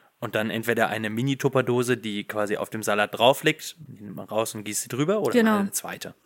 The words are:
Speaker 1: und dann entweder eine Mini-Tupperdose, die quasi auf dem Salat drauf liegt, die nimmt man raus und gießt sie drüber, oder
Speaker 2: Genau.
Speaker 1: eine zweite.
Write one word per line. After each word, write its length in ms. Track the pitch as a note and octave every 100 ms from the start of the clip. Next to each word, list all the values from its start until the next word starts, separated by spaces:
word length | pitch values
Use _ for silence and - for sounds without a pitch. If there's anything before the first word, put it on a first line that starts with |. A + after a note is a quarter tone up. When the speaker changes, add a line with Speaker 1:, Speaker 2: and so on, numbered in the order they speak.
| _ _
Speaker 1:
und 140 | A#2
dann 140 | G#2+ G#2+
entweder 400 | G#2 A2 A2+ A2
eine 220 | G#2+ A2
Mini-Tupperdose, 880 | A2 C3+ C3+ C#3 C3 B2 B2 A#2+ B2
die 260 | A2 G#2
quasi 320 | G2+ G#2+ G#2 G#2
auf 140 | -
dem 120 | A2
Salat 360 | G#2+ G#2 G#2 G2
drauf 240 | A#2+ C#3+
liegt, 320 | D#3 D#3 - -
die 260 | - A2
nimmt 120 | G#2+ -
man 100 | G2
raus 280 | G#2+ A2+
und 100 | A2
gießt 180 | G#2 G#2
sie 60 | -
drüber, 320 | A#2+ D3+ G#3+
oder 120 | C#3+
Speaker 2:
Genau. 260 | B3 A3 G#3+
Speaker 1:
eine 120 | G2
zweite. 440 | - - F3+ - -